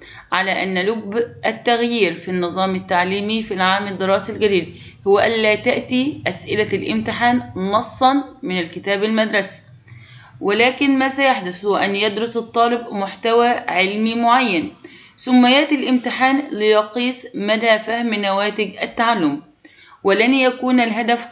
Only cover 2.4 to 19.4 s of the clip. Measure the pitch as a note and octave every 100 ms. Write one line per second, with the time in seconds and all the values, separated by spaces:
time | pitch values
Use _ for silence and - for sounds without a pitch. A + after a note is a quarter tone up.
2.4 | F3 F#3 F#3+ F#3+ F#3 F3+ F3+ G3+ G3+ A3
3.4 | A3 F#3+ F#3 G3 G3+ F3+ F#3+ G3 - G#3
4.4 | G#3+ F#3+ E3 - - - G3 G3 A3 A3+
5.4 | G#3+ G#3+ B3 B3 A#3+ B3+ C#4 D4+ - -
6.4 | - G#3 G#3+ G3 - A3 A3+ G#3+ A#3+ B3
7.4 | A#3+ C#4 C#4+ G#3+ B3 - C4 C#4 C#4 -
8.4 | F#3 F#3 E3+ F3+ G3 G3 G#3+ A3 A3 G#3+
9.4 | F#3 - - - - - - - - -
10.4 | F#3+ G#3+ A#3+ B3+ C#4 C4+ C4+ C4 C4+ A3
11.4 | F3+ F3+ G#3 G3 F#3+ G3+ G#3+ G3+ A#3 A#3
12.4 | A3+ A#3 A#3 A#3+ A#3 G#3 F#3+ - A3+ A#3
13.4 | A#3+ A#3+ - F3 F#3+ G#3 A3 A#3 A#3 B3+
14.4 | B3 E3+ - - - - - - B3+ B3+
15.4 | B3 C4+ D4+ C#4+ C4 B3+ A#3+ A3 C4 C#4
16.4 | C#4+ G#3 G#3+ G#3+ G#3+ B3 B3 B3 - -
17.4 | G3+ A3 A3+ G#3+ A3 A#3 A#3+ G#3 G3 G3
18.4 | G#3 G#3 G3 - - - A3+ A3 D#3 D3